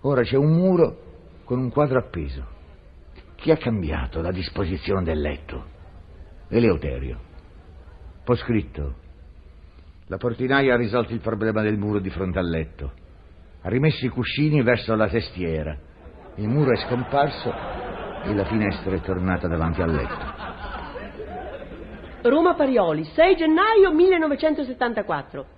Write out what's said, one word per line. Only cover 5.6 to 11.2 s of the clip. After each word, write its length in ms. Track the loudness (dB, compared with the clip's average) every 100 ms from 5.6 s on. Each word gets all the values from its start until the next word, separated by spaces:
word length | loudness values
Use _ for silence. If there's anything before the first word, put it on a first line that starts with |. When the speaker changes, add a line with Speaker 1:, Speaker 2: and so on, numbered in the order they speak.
| -14 -18 -20 -20 -20 -20 -20 -20 -2
Speaker 1:
Eleuterio. 720 | 2 2 2 -2 -6 -8 -10 -14 -20 -20 -20 -20 -20 -20 -20 -20 -16
Ho 100 | 0
scritto. 600 | 0 2 -2 -2 -8 -8 -8 -16 -20 -20 -20 -20 -20 -20 -20 -20 -20 -10
La 80 | -4
portinaia 580 | -4 -2 0 4 4
ha 20 | 4
risolto 360 | 2 0 -2
il 80 | -4